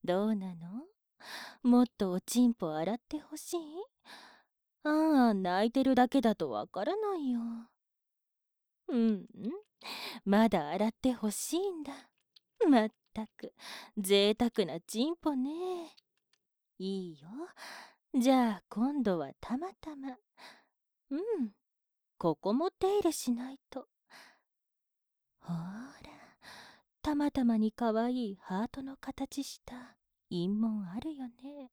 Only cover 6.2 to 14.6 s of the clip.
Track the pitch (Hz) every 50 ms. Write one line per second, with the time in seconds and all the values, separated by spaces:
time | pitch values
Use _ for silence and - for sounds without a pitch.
6.2 | 214 226 208 _ 165 139 110 104 107 - - - 190 302 370 427 427 415 392 339
7.2 | 294 262 247 233 233 233 233 226 226 _ _ _ _ _ _ _ _ _ _ _
8.2 | _ _ _ _ _ _ _ _ _ _ _ _ _ - 311 240 226 226 214 185
9.2 | 175 - - - - 220 330 415 427 _ _ _ - - - - - - - -
10.2 | _ 196 202 208 226 226 202 175 147 147 160 190 208 226 - _ - 262 247 226
11.2 | - 214 202 - - - 302 339 392 403 359 320 294 277 277 - - _ _ _
12.2 | _ _ _ _ _ _ _ _ 466 339 277 233 214 220 _ _ _ _ _ 220
13.2 | 220 - _ - - - _ _ - - - - - - _ 214 196 190 202 202
14.2 | 202 208 214 _ 240 233 _ -